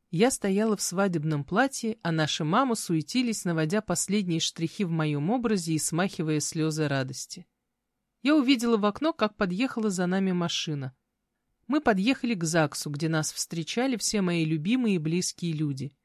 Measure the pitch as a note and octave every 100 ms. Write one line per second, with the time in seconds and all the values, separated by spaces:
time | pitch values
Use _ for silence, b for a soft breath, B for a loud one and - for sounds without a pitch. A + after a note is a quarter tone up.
0 | _ D#3+ A#3 - G3+ G3 A3 G3+ - F3
1 | G3+ E3+ D#3 D3+ C#3 F#3+ C4+ - A3+ -
2 | E3+ D#3+ D3+ - D3+ G3+ C4+ A3+ - E3
3 | D3+ B3+ A#3+ G#3+ F3+ D#3+ D#3 G#3 G#3 F3
4 | - G#3 F3+ E3 - - E3 - F#3 E3
5 | D#3 D3 D3+ B3 A#3 G#3 E3 D#3 - D#3+
6 | G3 - D#3 D#3 - E3 D#3 D#3 D3+ C#3
7 | C3 C3 - - - _ _ _ _ _
8 | _ _ B3+ D#4 B3 C4 A#3 A3+ G#3 G3+
9 | D#4 - G#3+ - G3+ F3+ B3+ - G#3+ F3+
10 | F3+ F#3+ F#3+ F3+ E3+ - - D3 C3 -
11 | _ _ _ _ _ _ - D4 D4 G3
12 | G#3 C4+ A#3+ G#3 D#3+ E3 D3 - D3+ C#3+
13 | D#3+ D#3+ D#3 - - E3+ D#3+ - C4+ A3+
14 | - G#3+ F3+ E3+ D#3 D#3+ E3 B3+ A3+ F#3
15 | D#3 F3 F3+ - E3+ D#3 D#3 C3+ C3+ -